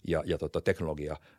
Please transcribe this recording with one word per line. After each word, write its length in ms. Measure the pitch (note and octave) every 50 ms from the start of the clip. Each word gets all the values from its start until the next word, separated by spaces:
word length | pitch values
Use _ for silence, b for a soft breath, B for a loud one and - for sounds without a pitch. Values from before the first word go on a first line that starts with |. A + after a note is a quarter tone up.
| b E2
ja, 160 | E2 D#2 D2+
ja, 120 | - E2 D2
tota, 240 | - D2+ - E2
teknologia, 560 | - - F#2+ - F2 D#2 D#2 D2 D2 D2+ D2+ - b b b